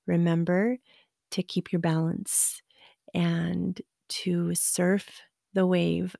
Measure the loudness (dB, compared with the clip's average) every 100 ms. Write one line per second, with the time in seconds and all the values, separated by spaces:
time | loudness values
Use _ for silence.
0 | 0 2 4 2 2 2 2 -2 _ _
1 | _ _ -10 -8 -4 -4 -2 -2 0 0
2 | 0 -2 -2 0 0 -2 _ _ -20 _
3 | -8 -2 0 0 -2 -2 -4 -6 -12 _
4 | -10 -6 -2 0 0 0 0 2 2 2
5 | -2 -20 -20 _ _ 0 2 4 2 0
6 | -4 -4